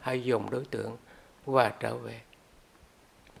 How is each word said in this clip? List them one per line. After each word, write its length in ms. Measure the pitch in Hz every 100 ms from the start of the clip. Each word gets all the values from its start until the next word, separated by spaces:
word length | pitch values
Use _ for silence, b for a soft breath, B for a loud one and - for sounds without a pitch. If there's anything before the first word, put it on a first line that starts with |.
hãy 220 | 127 127
dùng 280 | 123 113 104
đối 140 | 123
tượng 320 | 139 110 107 117 b b b b -
và 220 | 131 110 -
trở 140 | 113
về. 260 | 120 117 113 - - - - - - - _ _ _ - -